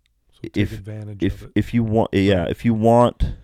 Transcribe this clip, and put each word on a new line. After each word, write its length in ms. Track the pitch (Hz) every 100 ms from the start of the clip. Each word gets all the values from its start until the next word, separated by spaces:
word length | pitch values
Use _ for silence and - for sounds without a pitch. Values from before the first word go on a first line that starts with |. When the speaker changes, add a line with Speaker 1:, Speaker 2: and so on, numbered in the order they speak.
| _ _ _
Speaker 1:
So 80 | _
take 140 | - -
Speaker 2:
if, 140 | 101
Speaker 1:
advantage 500 | 110 101 107 107 104
Speaker 2:
if, 180 | 98 95
Speaker 1:
of 60 | 104
it. 40 | -
Speaker 2:
if 180 | 104
you 100 | 120
want, 260 | 113 110 107
yeah, 260 | 101 98 95
Speaker 1:
Right. 80 | 82
Speaker 2:
if 120 | - 117
you 80 |
want, 500 | 110 113 117 120 - - -